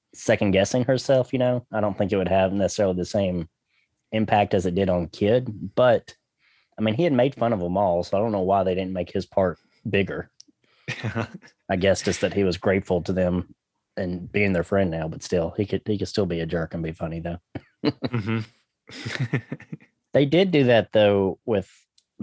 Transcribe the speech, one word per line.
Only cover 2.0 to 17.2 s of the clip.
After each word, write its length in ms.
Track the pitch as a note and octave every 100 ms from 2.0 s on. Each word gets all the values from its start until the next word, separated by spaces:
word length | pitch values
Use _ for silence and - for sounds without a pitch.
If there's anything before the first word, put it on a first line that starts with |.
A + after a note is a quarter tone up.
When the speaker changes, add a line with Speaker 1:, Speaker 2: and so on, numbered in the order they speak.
| G2
Speaker 1:
it 40 | G2+
would 120 | F2
have 260 | F#2+ F#2+
necessarily 420 | G2 F#2 - G2+ F2+
the 80 |
same 460 | F2 G#2 F#2+ F2+ E2 _ _ _ _ _ _
impact 420 | A2 G#2+ G#2+ G2+
as 100 | G2+
it 100 | F2+
did 140 | F2 F#2+
on 200 | F2+ E2
Kid, 680 | - G2+ B2 B2 G#2+ G2
but, 400 | - B2 G#2 - - _ _ _ _ _ -
I 20 |
mean, 140 | A2
he 80 | A2+
had 100 | E3+
made 220 | B2+ C3+
fun 180 | - A#2
of 80 | G#2+
them 160 | F2 F#2
all, 260 | G2+ E2+
so 120 | - G2
I 40 |
don't 100 | A2+
know 80 | G2+
why 220 | F#2 G2
they 100 | F#2
didn't 200 | F#2 F#2+
make 160 | F#2 F2+
his 160 | G2 F2+
part 320 | - F#2+ D#2+ _ _ A2
bigger. 420 | G2 G2 - - _ - _ _ _ -
Speaker 2:
<laughs> 800 | - A#2+ A2 A2 - - _ -
Speaker 1:
I 80 | F#2+
guess 240 | G2 F#2
just 220 | - F2+
that 100 | F#2+
he 100 | F#2
was 120 | G2 F2
grateful 460 | G#2+ G2 - F2+
to 100 | E2+
them 420 | F#2 F2+ F2+ - - _ _ _ -
and 340 | F#2 F2+ F2+
being 200 | G2+ G2+
their 120 | F2+
friend 260 | E2 G2 F#2
now, 160 | E2 D#2+
but 160 | -
still, 320 | - F2+ E2 -
he 80 |
could, 160 | G2+ F#2+ -
he 100 | G2+
could 120 | F#2
still 180 | - F#2
be 140 | E2+
a 60 | E2
jerk 280 | F2 -
and 80 | E2+
be 100 | D#2+
funny, 280 | D#3+ E2 D#3+